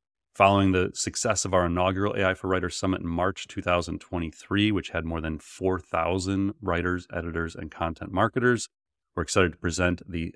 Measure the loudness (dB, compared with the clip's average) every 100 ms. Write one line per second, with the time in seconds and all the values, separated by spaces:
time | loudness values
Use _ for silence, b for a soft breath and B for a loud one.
0 | _ _ _ 4 6 8 4 4 0 -2
1 | -6 -2 -2 -2 2 2 2 2 2 2
2 | -2 0 0 0 0 0 -2 -2 -2 -2
3 | -2 -2 -2 -2 -10 -6 0 0 0 -8
4 | -6 -6 -6 -10 -4 0 2 0 -2 -6
5 | -4 -4 -4 -6 -10 -4 -2 -2 -2 -2
6 | 0 0 0 0 -2 -4 -2 0 0 -4
7 | -4 -6 -4 -4 -6 -8 -12 -6 -6 -4
8 | -6 0 0 2 2 2 -2 _ _ _
9 | _ -6 0 4 2 2 -4 0 0 0
10 | -4 -6 -6